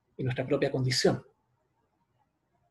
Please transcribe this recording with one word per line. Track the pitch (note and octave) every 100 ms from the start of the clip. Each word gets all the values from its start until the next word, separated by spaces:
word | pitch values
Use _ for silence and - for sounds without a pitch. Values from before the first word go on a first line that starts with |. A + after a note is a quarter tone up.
| _ -
y |
nuestra | C3 B2+ C3+
propia | C3+ C3+
condición. | C3+ B2+ - F#3 B2+ - _ _ _ _ _ _ _ _ _ _ _ _ _ _